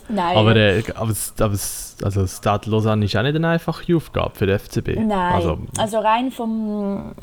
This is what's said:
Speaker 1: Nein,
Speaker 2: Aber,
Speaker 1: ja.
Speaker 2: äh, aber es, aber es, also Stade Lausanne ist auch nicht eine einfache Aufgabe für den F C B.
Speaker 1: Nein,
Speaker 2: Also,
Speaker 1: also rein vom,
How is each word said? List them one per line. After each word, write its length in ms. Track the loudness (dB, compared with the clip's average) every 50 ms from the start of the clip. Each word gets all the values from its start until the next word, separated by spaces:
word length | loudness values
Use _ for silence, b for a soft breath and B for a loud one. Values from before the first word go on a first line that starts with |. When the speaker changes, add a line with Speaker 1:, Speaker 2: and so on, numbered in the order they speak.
| -6 -4
Speaker 1:
Nein, 300 | -2 0 0 2 2 4
Speaker 2:
Aber, 180 | 4 4 6
Speaker 1:
ja. 220 | 6 6 4 4 2
Speaker 2:
äh, 60 | 0 -2 -6
aber 160 | -4 -4 -4
es, 240 | -2 -4 -6 -6 -2 -2
aber 140 | 0 0 0
es, 420 | -2 -4 -6 -8 -10 -12 -14 -10 -6 -4
also 240 | -2 0 0 0 -2
Stade 420 | -2 -4 -2 0 0 0 0 0
Lausanne 360 | 0 2 2 2 2 2 2
ist 100 | 2 2 0
auch 60 | 0
nicht 120 | 2 0
eine 140 | 2 2 2
einfache 460 | 2 0 0 -2 -6 -4 0 2 2
Aufgabe 400 | 2 2 0 -2 -2 0 -2 -2
für 100 | 0 2
den 100 | 2 2 2
F 120 | 0 -4
C 120 | -4 -4
B. 140 | -2 -2 -2 0
Speaker 1:
Nein, 360 | 0 0 0 2 2 2 2
Speaker 2:
Also, 240 | 2 2 0 0 -2 -4 -6 -4 -4
Speaker 1:
also 180 | -2 -2 0 0
rein 340 | 2 2 2 2 2 -2
vom, 800 | -4 -4 -4 -4 -2 -2 -2 -2 -2 -2 -2 -2 -4 -4 -6 -10 -12 -14